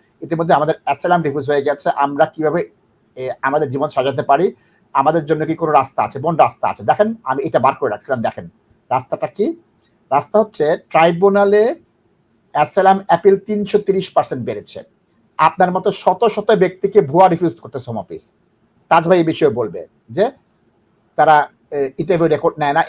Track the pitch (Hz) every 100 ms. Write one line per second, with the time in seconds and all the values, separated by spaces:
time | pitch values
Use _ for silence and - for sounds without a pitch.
0 | _ _ 143 165 165 147 151 147 - 143
1 | 175 175 151 143 135 143 143 143 170 -
2 | 143 143 156 - 151 170 - _ _ _
3 | _ - 127 - 135 151 135 135 147 139
4 | 135 127 135 139 185 - _ _ _ 139
5 | 139 165 147 151 151 165 160 147 127 -
6 | 107 143 156 156 120 - 107 - 110 151
7 | 220 226 131 135 - 147 127 131 127 104
8 | - 123 110 - 85 _ _ _ - 127
9 | - 156 151 - 247 339 _ _ _ _
10 | - 139 - 214 202 - 151 175 - 160
11 | 170 170 202 202 202 208 233 330 _ _
12 | _ _ _ _ _ 143 151 196 190 196
13 | - 170 196 196 - 208 202 208 202 190
14 | - - 147 135 113 104 - - - _
15 | _ _ _ - 156 - 180 185 196 190
16 | 190 185 233 220 202 202 185 - 196 202
17 | 147 170 185 170 170 - 123 135 120 110
18 | - 80 - _ _ _ _ _ - 165
19 | 165 180 165 - 151 117 107 92 76 _
20 | - 131 247 - _ _ _ _ _ _
21 | _ - 156 151 135 _ - 147 139 -
22 | 160 175 160 151 165 156 143 156